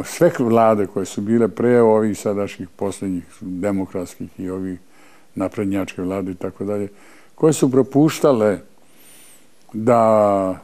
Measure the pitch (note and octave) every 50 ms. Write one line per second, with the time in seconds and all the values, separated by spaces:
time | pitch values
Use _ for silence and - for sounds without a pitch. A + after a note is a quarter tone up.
0 | F#2 - - - E3 E3+ - - B2+ A2+ A2+ A#2 A2+ A2 A2 G#2 G2+ F2+ - G2+
1 | F#2+ - - - G2+ G#2+ A2+ A#2 A2+ G#2 F#2 - A2+ A#2+ B2 A#2+ A#2 A2 A2 A2
2 | A2 A2 G2 - - G#2+ G2+ G2+ G2+ F#2+ - - F#2+ F2+ - - G#2+ G2 F2+ -
3 | G#2 G2 F#2 F2 E2 - - - - F#2 F#2 F2+ F2+ G2+ G2 G2 F#2 F2+ - F#2+
4 | F2+ F2 - - B2 A#2+ - - F#2+ F#2 F#2 F#2+ F#2+ F#2+ F#2 F2+ - - - -
5 | - - - - - - - - F#2+ F2+ - - G#2 G2 G2 G2 F#2 - - -
6 | F2+ F2+ F#2+ G2 F#2+ F#2+ F#2 F2 - F#2 F#2 - G2 G2 G#2 G#2 G#2 G2 - -
7 | - - - - - - - - D3+ D#3+ C#3+ - D#3+ C3+ B2 C3+ B2 - - C#3
8 | D3+ D#3+ - - - D3+ C3 A2+ G#2+ G#2 F#2+ E2+ - - - - - - - -
9 | - - - - - - - - - _ _ _ _ - - G#2+ A2 A#2+ A#2+ A#2
10 | A2+ A2 A2 G#2+ G#2+ G2+ G2+ G2 F#2+ F#2 F#2 -